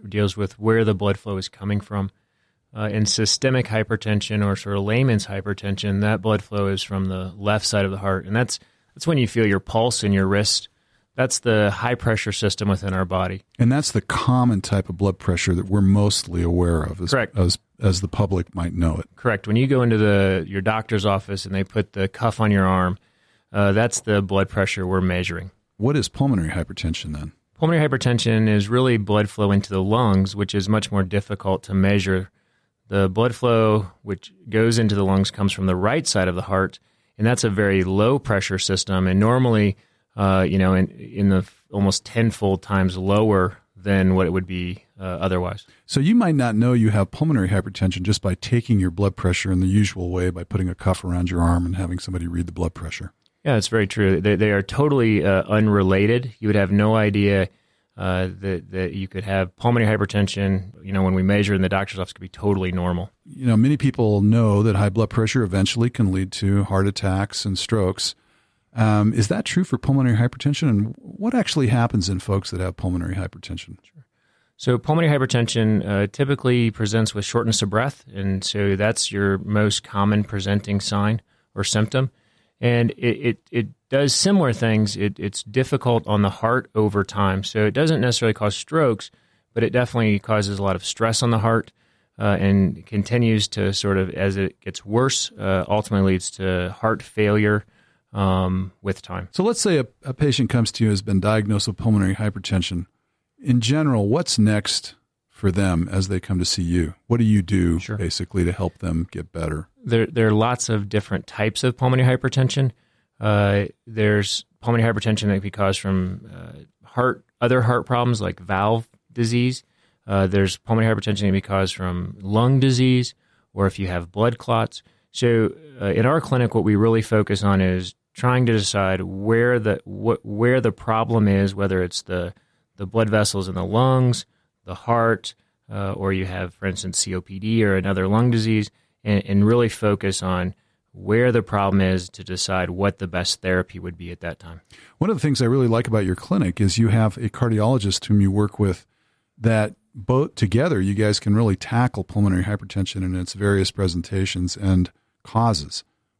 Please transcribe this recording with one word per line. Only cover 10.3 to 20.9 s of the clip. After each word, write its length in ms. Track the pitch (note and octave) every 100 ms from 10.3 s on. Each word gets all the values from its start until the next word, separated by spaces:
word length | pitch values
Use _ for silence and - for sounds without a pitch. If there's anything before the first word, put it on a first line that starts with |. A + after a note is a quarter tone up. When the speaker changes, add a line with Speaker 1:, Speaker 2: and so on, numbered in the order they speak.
| G2+ G#2+ - - _ _ _ _ -
Speaker 1:
That's 220 | B2+ -
the 320 | B2 G#2+ G2+
high 240 | G2+ B2 A#2+
pressure 360 | A#2 G#2+ G#2+
system 380 | G2 G#2 - G2+
within 240 | G2 G2
our 100 | F#2
body. 400 | F#2 F#2 F#2 G2 _ -
Speaker 2:
And 100 | A#2+
that's 220 | C#3 D3
the 80 | A2
common 640 | - - - B2+ B2 G2+
type 260 | - G2+ -
of 80 | F2
blood 240 | G2 F#2+
pressure 340 | - F2 - F2
that 100 | F#2
we're 160 | G2+
mostly 600 | G2 G2+ G#2 - - F2
aware 400 | E2+ E2+ F2 E2
of 200 | D2 D2+
as, 100 | F2
Speaker 1:
Correct. 260 | C3+ A2 -
Speaker 2:
as, 220 | F2 - _ -
as 180 | G#2 F#2
the 80 | F#2+
public 480 | - G2+ F#2+ F2 F2+
might 180 | E2+
know 220 | F2 E2+ D2+
it. 140 | - -
Speaker 1:
Correct. 280 | B2 G#2 -
When 120 | A2
you 100 | C3
go 140 | C3
into 160 | A#2+ A2
the, 480 | G#2+ G2+ F#2+ F#2+ D#2+
your 140 | G2
doctor's 440 | F#2+ A2 -